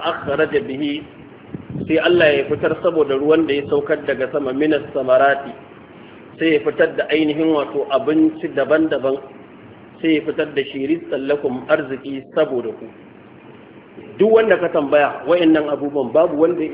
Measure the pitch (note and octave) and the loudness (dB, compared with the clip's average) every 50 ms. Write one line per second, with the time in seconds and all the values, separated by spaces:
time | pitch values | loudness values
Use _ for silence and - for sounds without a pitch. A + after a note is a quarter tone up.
0 | - E3 E3 - - C#3+ C#3 D3 D#3 D3 C#3+ C#3+ C#3+ C#3+ C3 C3+ D3+ D3 C#3+ D3+ | -4 -6 -6 -6 -6 -4 0 0 0 0 0 -2 -2 -2 -6 -6 -4 -6 -6 -6
1 | D3 - - - - - - - - - - - - - - - - - D3+ D#3+ | -10 -14 -20 -20 -20 -20 -20 -20 -20 -16 -16 -14 -14 -12 -10 -8 -4 0 0 2
2 | - E3+ F3 F3 E3 D3+ D3 C#3 C3+ - D3+ B2+ - D#3 D#3 - - F3+ E3+ D#3+ | 2 4 4 6 6 4 4 2 0 -2 -2 -2 0 -2 -2 0 -2 -2 2 2
3 | D3 C#3 C3+ C3+ C#3+ D3+ D#3+ D#3+ D#3+ D3 C#3 C#3+ C#3 C#3+ D3+ C#3+ C#3+ - D#3+ D3 | 0 2 0 0 2 2 4 4 4 2 0 -2 -2 0 -2 -2 0 0 -4 -4
4 | C#3+ - C3+ B2 C3 B2 - D3 C#3+ B2+ B2+ C3+ D3+ D#3 D3 C#3 C#3 - - C#3 | -2 -4 -4 -4 -4 -4 -4 -4 -4 -4 -2 -2 0 0 0 0 -2 -4 -6 -4
5 | C3 C3 D#3+ D#3+ E3+ C#3 C#3 C#3 - A#2+ - - - - - - - - - - | 0 2 4 4 6 4 2 0 -4 -12 -14 -16 -18 -20 -20 -20 -20 -20 -20 -20
6 | - - - - - - - - D#3+ E3 D#3 D3 D3 D#3 - - E3+ D#3+ - - | -20 -20 -20 -20 -20 -16 -8 -2 0 2 2 2 0 0 2 2 2 2 2 -2
7 | B2+ - D3 D#3 D#3+ D3+ D3 D3+ D#3+ D#3+ D#3+ D3 C#3 - - C#3+ B2+ C3+ C3+ C3 | -4 0 0 0 2 0 0 0 2 2 2 2 0 -2 -2 -4 -4 0 0 0
8 | A#2+ C#3 D#3 D#3+ D#3+ D#3 D#3 - - D#3 C#3 C#3 C3+ B2+ D3+ D#3 D#3+ D#3 D3 C3+ | 0 2 2 4 4 2 2 -2 -8 -6 -2 -2 0 2 2 2 2 0 0 -2
9 | B2 C3+ C3+ C#3 - - - - - - - - - - - - - - - - | 0 -2 -2 -2 -6 -12 -20 -20 -20 -20 -20 -20 -20 -20 -20 -20 -20 -20 -14 -4
10 | - D#3+ D#3+ D3 D3+ D#3 D3 D3+ D#3 D3+ C#3+ C#3 C3+ - - C#3 C3+ C#3 D#3+ E3+ | 0 2 2 2 0 -2 -4 -4 -4 -4 -2 -4 -4 -4 -4 -6 -2 -2 -2 -2
11 | - - - C3+ C3+ C3+ D3 D3 C#3+ C#3 B2 B2+ B2 - D3+ D#3 D3+ C3 C3+ B2+ | -2 -6 -6 -4 -2 -2 -2 0 0 -4 -4 -4 -2 -2 0 0 0 -4 -8 -10
12 | C3+ C#3 C#3 C3+ C3 - - E3 D#3 C#3 C3+ B2 A2+ A2+ G#2 - - - - - | -10 -10 -12 -12 -10 -6 -2 0 0 0 0 -4 -4 -6 -8 -10 -14 -18 -18 -20
13 | - - - - - - - - - - - - - - - - - - - - | -20 -20 -20 -20 -20 -20 -20 -20 -20 -20 -20 -20 -20 -20 -20 -20 -20 -20 -20 -20
14 | - - - B2 F#3+ G#3+ A3 A3+ A3 A3 F#3 D#3+ F3 E3 - E3+ C#3+ C3+ C#3+ D3 | -20 -10 -2 0 2 4 4 4 4 4 2 2 2 0 0 0 0 2 4 4
15 | C#3+ B2+ - - - C#3+ E3+ F3+ E3+ D#3+ D#3+ D#3 D3+ D3 C#3+ C3 C#3+ C#3+ C#3+ C#3+ | 4 2 0 -4 -2 0 2 2 4 4 4 4 2 0 -4 -4 -4 -2 -2 -2
16 | C3 A2+ C#3 D#3 E3+ E3+ D3+ C#3+ D#3+ E3 F3 - D#3 D3 | -2 0 2 2 2 2 2 2 2 2 2 0 -4 -6